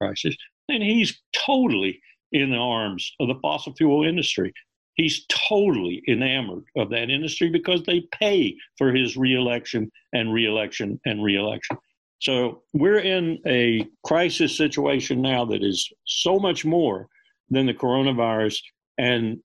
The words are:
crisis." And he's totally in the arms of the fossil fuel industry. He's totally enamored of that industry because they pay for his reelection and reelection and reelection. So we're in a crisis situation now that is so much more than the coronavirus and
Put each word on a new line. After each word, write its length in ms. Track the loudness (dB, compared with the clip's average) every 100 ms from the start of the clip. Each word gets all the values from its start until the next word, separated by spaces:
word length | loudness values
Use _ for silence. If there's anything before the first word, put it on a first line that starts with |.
crisis." 340 | -6 -4 -4 -6 -14 _ -6
And 140 | -2
he's 380 | 0 2 0 -4 _
totally 640 | -4 0 2 2 2 -2 -4 _ _ -4
in 180 | 0 0
the 60 | 0
arms 560 | -2 -2 -4 -6 -10 -4
of 80 | -4
the 100 | -2
fossil 340 | -4 -4 -6
fuel 300 | 0 2 4
industry. 480 | 2 0 -2 -2 -4 -6 -20 _ _
He's 320 | 0 0 0 -4
totally 760 | -2 2 4 4 2 0 -2 0
enamored 560 | 2 2 0 -2 -8 -8 -4
of 140 | -2
that 180 | -2 -2
industry 420 | -2 -2 0 2
because 320 | 2 0 -2
they 240 | 2 -2 -2 -2
pay 380 | 2 2 0 -2 -12 0
for 140 | 2
his 240 | 2 0 0
reelection 760 | 0 2 0 -2 -4 -4 -6 _ -6
and 200 | -2 0
reelection 640 | 0 0 0 -4 -4 -6 -4
and 180 | -4 -2
reelection. 540 | 0 0 0 -6 -8 -10 _ _ _ -8
So 420 | -2 0 0 -4 _
we're 280 | 2 4 4
in 380 | 2 0 -2 -2 0
a 400 | 2 4 2 -2 _
crisis 520 | 0 2 2 2 0 2
situation 640 | 0 0 0 0 -2 -2
now 220 | 0 0 0
that 160 | 0
is 260 | 0 -2 -4 _ -6
so 320 | -2 2 2
much 260 | 0 -2
more 440 | 0 2 2 -2 -8 _ _ _ -2
than 160 | 2 2
the 80 |
coronavirus 840 | 0 0 2 2 2 0 2 0 -2 -10 _ _ -2
and 400 | 0 2 0 -4